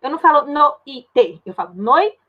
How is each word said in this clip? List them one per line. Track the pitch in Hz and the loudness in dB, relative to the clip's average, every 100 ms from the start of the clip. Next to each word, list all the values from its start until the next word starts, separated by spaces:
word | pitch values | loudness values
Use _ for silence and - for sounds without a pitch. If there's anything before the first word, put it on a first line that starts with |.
Eu | 269 | -8
não | 320 | -2
falo | 330 294 285 | 2 2 0
noite, | 294 294 - - 262 _ - 196 156 - | 0 0 0 -16 -20 _ 0 0 -2 -18
eu | |
falo | 185 190 180 | -10 -10 -8
noite. | 214 285 415 - | 0 2 2 -4